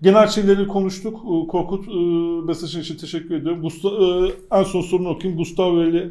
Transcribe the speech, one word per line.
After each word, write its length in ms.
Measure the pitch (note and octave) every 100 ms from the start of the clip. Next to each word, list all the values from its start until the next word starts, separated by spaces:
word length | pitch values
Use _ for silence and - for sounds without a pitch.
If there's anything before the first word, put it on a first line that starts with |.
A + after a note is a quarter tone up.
genel 260 | F3 G#3+ G#3
şeyleri 380 | G#3+ G3 G3 G3+
konuştuk. 500 | G3 F#3+ F#3+ A3 A3
E, 220 | F3 E3 E3
Korkut, 400 | F3 E3+ G3 G3
e, 40 | F3 F3 E3+ E3+ E3+ D#3+
mesajın 340 | - D#3+ E3
için 160 | D3+ D#3
teşekkür 380 | E3 E3 E3
ediyorum. 280 | D#3+ D3+ E3+
Gusta-, 680 | D#3 - G3 G#3 F3+ F3+ F#3
e, 40 | - - G3
en 40 |
son 180 | F#3+ F#3
sorunu 280 | E3+ F3+ F3+
okuyayım. 300 | D#3+ F#3 E3
Gustavo 440 | F3 E3+ F3+ E3+
ile, 240 | E3 E3+ F3+